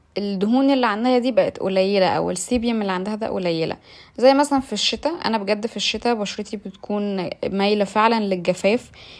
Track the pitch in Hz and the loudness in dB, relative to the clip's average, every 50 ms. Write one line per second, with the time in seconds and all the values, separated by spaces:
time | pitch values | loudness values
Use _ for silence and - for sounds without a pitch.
0 | _ _ - 190 202 202 202 185 196 214 240 262 269 277 277 262 247 226 202 208 | _ _ -8 -6 -4 -4 -2 -2 0 2 2 4 4 4 4 4 2 0 0 0
1 | 233 254 254 247 233 262 226 196 175 - - - - 196 190 190 190 196 202 196 | 2 2 2 2 2 2 2 2 2 2 0 -2 -4 -2 0 2 2 2 4 4
2 | 185 175 104 156 165 175 156 - - - 247 247 226 240 233 220 208 196 185 180 | 4 4 2 0 0 -2 -4 -6 -4 -2 -2 0 0 0 -2 0 -2 -2 -2 -4
3 | 185 208 214 208 220 - - 196 180 175 165 160 165 - - - _ - - - | -4 -4 -6 -6 -6 -4 -4 -2 -2 -2 0 0 -2 -4 -4 -8 _ -20 -20 -20
4 | - - - - 226 262 269 277 294 285 285 269 262 - 220 208 - - - 220 | -20 -20 -6 4 6 6 6 6 4 2 2 -2 -2 -2 -6 -4 -2 -2 -4 -2
5 | - 294 339 349 - - 226 220 196 196 214 208 208 226 - 208 - - - 220 | -4 -4 -4 -4 -4 -4 -2 -2 0 -2 -2 -2 -2 -8 -6 -4 -4 -4 -4 -2
6 | - 240 240 220 202 196 - - 208 - - 202 - 196 - - - - 208 208 | -2 -2 -2 -2 -4 -6 -6 -10 -10 -10 -10 -12 -12 -12 -16 -14 -10 -6 -4 -4
7 | 208 202 196 190 175 - - - - - 180 196 196 208 214 208 202 190 - 220 | -2 -2 -2 -4 -4 -6 -6 -6 -6 -4 -2 0 2 2 2 2 0 0 2 2
8 | 214 226 233 226 208 196 190 180 170 180 180 - - 196 214 247 - - - - | 4 4 4 2 0 0 -2 -2 0 -2 -2 0 2 2 2 2 -2 -8 -20 -20
9 | - - - - | -20 -20 -20 -20